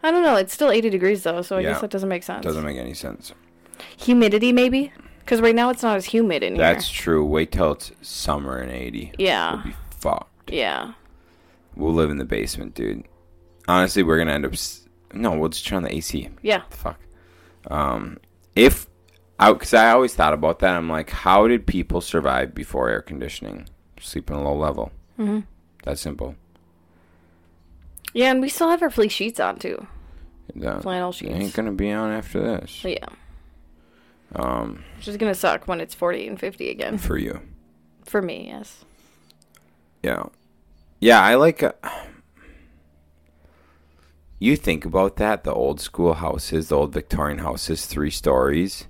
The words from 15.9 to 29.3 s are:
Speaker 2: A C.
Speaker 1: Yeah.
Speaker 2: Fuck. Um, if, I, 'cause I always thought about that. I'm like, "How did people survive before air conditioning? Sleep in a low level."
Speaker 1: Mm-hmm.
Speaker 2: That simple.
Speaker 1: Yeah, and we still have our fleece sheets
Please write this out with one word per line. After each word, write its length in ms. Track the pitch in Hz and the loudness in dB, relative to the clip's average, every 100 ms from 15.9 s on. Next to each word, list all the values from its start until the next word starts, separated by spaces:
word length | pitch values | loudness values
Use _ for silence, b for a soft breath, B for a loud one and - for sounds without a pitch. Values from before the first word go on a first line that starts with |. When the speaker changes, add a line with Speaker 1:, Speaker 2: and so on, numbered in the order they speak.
Speaker 2:
A 60 | 78 | -6
C. 300 | - 76 - - | -6 -8 -10 -8
Speaker 1:
Yeah. 220 | 208 196 - | -2 -2 -4
Speaker 2:
Fuck. 280 | - - - - b b b b b - | -12 -12 -12 -20 b b b b b -8
Um, 480 | 76 71 58 50 - _ _ _ - | -4 -2 -4 -8 -16 _ _ _ 6
if, 300 | 127 - - _ _ _ _ - | 6 6 -8 _ _ _ _ 6
I, 140 | 101 | 6
'cause 220 | 107 - | 6 4
I 160 | 117 113 | 6 8
always 240 | 120 127 | 6 4
thought 180 | - 78 | 4 2
about 260 | 76 78 85 | 4 0 2
that. 140 | 95 | 2
I'm 140 | 90 82 | 2 -2
like, 220 | 80 80 | -4 -4
"How 360 | - 92 95 110 | -2 4 6 6
did 200 | 120 - | 4 0
people 340 | 92 80 87 | -2 -2 -4
survive 540 | - 85 67 64 65 | -2 0 0 0 -2
before 340 | - 73 67 60 | -8 -8 -2 -2
air 140 | 53 | -2
conditioning? 680 | - 71 60 - 52 50 - - _ - | -6 -10 -10 -10 -12 -14 -16 -20 _ -20
Sleep 300 | - - - | -12 -10 -8
in 60 | 73 | -6
a 60 | |
low 140 | 71 73 | -2 -2
level." 340 | 76 - 55 - _ - | -2 -2 -8 -12 _ -6
Speaker 1:
Mm-hmm. 220 | 214 214 202 - _ _ | -4 -4 -6 -20 _ _
Speaker 2:
That 140 | - 71 | -8 -8
simple. 360 | 80 71 67 69 _ _ _ _ b b b b b b b b _ - - - - | -8 -8 -10 -12 _ _ _ _ b b b b b b b b _ -20 -20 -20 -10
Speaker 1:
Yeah, 160 | 233 254 | 0 2
and 100 | 262 | 2
we 80 | 269 | 0
still 220 | - 330 | 0 2
have 100 | 339 | 4
our 80 | 330 | 2
fleece 240 | 240 214 | 2 2
sheets 260 | - 214 | 2 -4